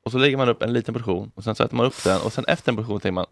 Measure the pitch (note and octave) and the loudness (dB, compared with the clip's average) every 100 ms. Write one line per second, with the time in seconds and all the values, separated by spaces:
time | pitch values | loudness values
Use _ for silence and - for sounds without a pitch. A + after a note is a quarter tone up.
0 | - B2+ C#3 C3+ B2+ A2+ A2+ A#2+ A2 A#2 | -4 2 4 4 2 2 2 0 -2 -4
1 | A2 F2+ G#2+ - G#2+ A2 - A#2+ B2 - | -2 -2 -4 -10 -4 0 0 2 0 2
2 | F2+ F#2+ A2 A#2+ - E3+ - A2 A2+ G2+ | 0 0 0 -4 -2 -2 0 -2 -2 -4
3 | G2+ F#2 F2 | -2 -2 -4